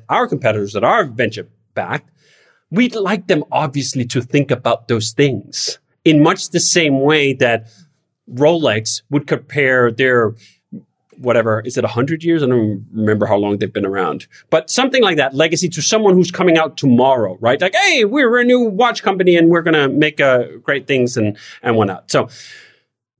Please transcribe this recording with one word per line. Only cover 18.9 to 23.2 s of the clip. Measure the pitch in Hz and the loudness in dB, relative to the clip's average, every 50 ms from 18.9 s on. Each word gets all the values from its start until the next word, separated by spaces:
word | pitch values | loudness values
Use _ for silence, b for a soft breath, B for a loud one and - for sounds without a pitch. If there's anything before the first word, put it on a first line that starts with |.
| 226 - - | 0 -2 -2
company | 208 196 185 190 180 175 | -2 0 0 2 4 4
and | 170 165 165 | 6 6 4
we're | 175 170 | 4 4
gonna | 165 170 160 156 143 135 | 2 2 2 2 2 2
make, | - 143 151 156 151 - | 2 2 0 0 0 0
uh, | 147 135 131 123 117 - 78 113 - | 2 2 2 2 0 -2 -8 -12 -6
great | - 143 139 135 - | -4 -4 -4 -2 -2
things | 139 131 123 120 123 123 | 0 0 0 0 0 -2
and, | 107 104 101 B B B B B | -2 -2 -4 B B B B B
and | B 123 117 | B -2 0
whatnot." | 110 107 98 92 87 - - | 2 0 0 -2 -8 -8 -4
So | - 143 117 B B B B B B B B B B B B B B _ _ _ _ _ | -2 -2 -2 B B B B B B B B B B B B B B _ _ _ _ _